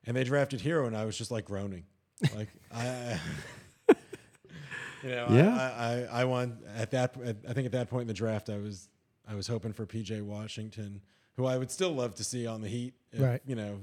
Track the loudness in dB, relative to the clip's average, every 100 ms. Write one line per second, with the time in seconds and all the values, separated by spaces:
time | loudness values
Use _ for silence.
0 | -2 0 4 4 2 0 0 2 2 0
1 | -2 -4 -4 -4 -4 -6 -4 -8 -12 _
2 | _ 0 0 2 -6 -10 -14 -4 -4 -4
3 | -4 -4 -4 -8 -10 -16 -20 _ 6 6
4 | 6 -18 -20 -20 -20 -16 -12 -10 -10 -8
5 | -4 -2 6 10 10 8 2 0 0 0
6 | -2 2 2 4 0 -4 -10 -4 0 2
7 | 0 0 -6 -6 -4 -2 0 0 0 -2
8 | -2 -2 0 -2 -2 -6 -6 -8 -14 _
9 | _ _ -10 -8 -4 -4 -4 -6 -6 -6
10 | -6 -6 -6 -8 -8 -8 -10 -8 -10 -10
11 | -16 _ _ -2 0 0 -2 0 0 2
12 | -2 -2 -6 -4 -4 -4 -4 -4 -6 -10
13 | _ 2 4 2 -2 -4 -4 0